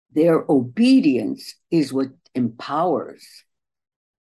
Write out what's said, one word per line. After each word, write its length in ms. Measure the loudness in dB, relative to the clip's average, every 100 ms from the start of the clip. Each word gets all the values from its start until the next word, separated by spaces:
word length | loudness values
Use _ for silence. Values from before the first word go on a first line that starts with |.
| _
Their 320 | 0 2 2 0
obedience 1080 | -2 -2 0 4 4 4 0 -4 -8 -14 -20 _
is 220 | -2 0
what 160 | -4 -6 -10 _
empowers 920 | -6 -6 -6 -8 -4 -2 -2 -6 -16 -20 -20 _ _ _ _ _ _ _ _